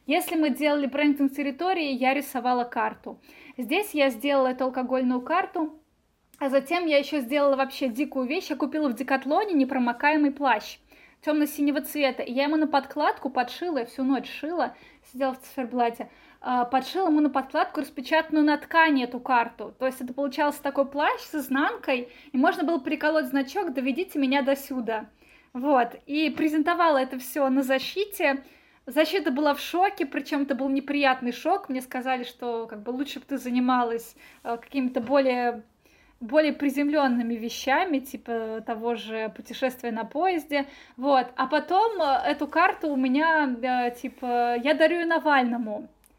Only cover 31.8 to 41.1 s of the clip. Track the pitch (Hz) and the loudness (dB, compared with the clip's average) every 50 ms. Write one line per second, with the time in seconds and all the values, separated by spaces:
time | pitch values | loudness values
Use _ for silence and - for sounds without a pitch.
31.8 | 254 - - 254 240 262 262 254 247 - - - 254 240 233 226 226 220 220 214 | -6 -6 -8 -6 -4 -2 -4 -4 -4 -8 -12 -10 -8 -6 -6 -6 -6 -8 -12 -12
32.8 | 208 240 247 254 285 285 - 269 - - 277 254 254 254 240 254 247 247 254 247 | -8 -8 -6 -6 -6 -6 -8 -12 -8 -8 -8 -6 -4 -2 0 2 2 4 4 2
33.8 | 240 233 233 233 226 - - - - - - - - - 240 233 - - - 277 | 2 0 -2 -4 -6 -10 -18 -20 -20 -20 -20 -12 -8 -6 -6 -6 -8 -6 -4 -2
34.8 | 254 247 254 269 226 226 277 285 269 262 247 247 240 240 226 214 - _ _ _ | -2 -2 -2 -2 -2 2 2 4 4 4 2 2 0 0 -2 -4 -10 _ _ _
35.8 | _ _ _ _ _ _ _ _ 247 214 277 311 311 294 277 - 285 285 277 277 | _ _ _ _ _ _ _ _ -8 2 2 4 4 4 2 0 -2 0 0 0
36.8 | 285 294 294 302 285 262 240 240 233 233 233 220 220 233 - - - 277 269 311 | 0 2 2 2 2 4 2 0 0 -2 -4 -4 -6 -8 -8 -6 0 2 2 2
37.8 | 381 359 294 262 262 - - 226 - - 233 226 226 220 220 220 220 - 233 214 | 2 2 0 -2 -2 -6 -12 -14 -8 -6 -4 -4 -4 -6 -8 -8 -6 -6 -8 -4
38.8 | 226 233 240 214 196 220 220 220 220 214 - - 214 - 240 - 269 254 254 - | -2 -2 -2 -4 -4 -6 -6 -4 -4 -6 -6 -10 -14 -14 -6 -2 -2 -2 -2 -4
39.8 | - 240 220 226 226 226 - 285 349 381 359 320 294 - 285 285 277 285 - - | -6 -6 -4 -4 -6 -6 -2 0 0 2 0 0 -2 -2 -2 -2 -2 -4 -8 -18
40.8 | - - - - 247 285 | -20 -20 -12 -4 0 4